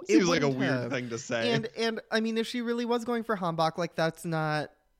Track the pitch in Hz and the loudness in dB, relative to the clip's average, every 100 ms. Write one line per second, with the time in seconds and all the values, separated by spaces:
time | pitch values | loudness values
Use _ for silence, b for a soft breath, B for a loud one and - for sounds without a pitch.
0 | - 208 175 165 143 131 135 127 120 131 | 4 4 6 4 2 2 0 0 -2 -4
1 | 123 117 - 120 117 226 220 - 226 220 | -4 -6 -2 0 2 0 -2 -2 -2 -2
2 | - 220 220 226 226 247 233 233 233 240 | -2 -2 0 -2 -2 -4 -2 -2 0 -2
3 | 233 233 220 202 180 165 160 170 170 - | 0 -4 -2 -2 -2 0 0 0 -4 -2
4 | 165 165 170 160 156 151 - - _ _ | -2 -2 -4 -2 0 -2 -4 -10 _ _